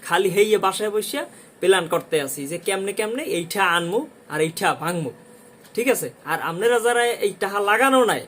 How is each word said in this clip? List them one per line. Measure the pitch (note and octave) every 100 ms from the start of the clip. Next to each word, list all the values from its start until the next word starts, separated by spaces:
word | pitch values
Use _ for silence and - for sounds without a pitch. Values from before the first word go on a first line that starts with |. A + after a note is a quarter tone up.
| -
খালি | F3 G3 F3+
হেইয়ে | G#3+ G#3
বাসায় | F#3+ F#3 G#3+
বসিয়া | G#3 G#3 C#4+ E4+ - - -
প্ল্যান | F3+ F#3+ E3
করতে | E3+ - D#3+ C3+
আছি | C#3 C#3
যে | E3+ E3+
কেমনে | G3 G3 G3+
কেমনে | G#3+ A#3+ D#4+ E3+
এইটা | E3+ G3+ F#3+ E3+
আনমু | E3+ G3+ D#4 - -
আর | D3+ D#3+
এইটা | E3 F#3+ C3+
ভাঙমু, | D3+ F3 C#3+ - - - - - -
ঠিক | - A#3+
আছে? | B3 D#3 - C#3
আর | D#3 C3+
আপনারা | E3 A3+ A#3+ A3+
যারা | A#3+ A#3+ A#3 G3+
এই | -
টাকা | G3 G3+ G3+
লাগানো | A3 C4+ C4 A#3
নাই | D3